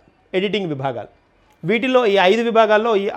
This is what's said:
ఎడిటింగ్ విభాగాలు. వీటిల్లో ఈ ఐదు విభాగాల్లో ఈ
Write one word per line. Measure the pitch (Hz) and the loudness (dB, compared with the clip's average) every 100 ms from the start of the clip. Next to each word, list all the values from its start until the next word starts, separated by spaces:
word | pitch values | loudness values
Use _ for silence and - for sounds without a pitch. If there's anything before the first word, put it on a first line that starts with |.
| _ _ _ | _ _ _
ఎడిటింగ్ | 190 202 202 180 | -6 -4 -4 -4
విభాగాలు. | 135 139 113 101 _ _ _ _ _ | -6 -6 -8 -12 _ _ _ _ _
వీటిల్లో | 160 226 254 254 240 | -4 -2 0 0 2
ఈ | 196 185 | 2 2
ఐదు | 220 233 | 2 2
విభాగాల్లో | 220 220 214 233 202 | 2 4 2 2 0
ఈ | 202 | -2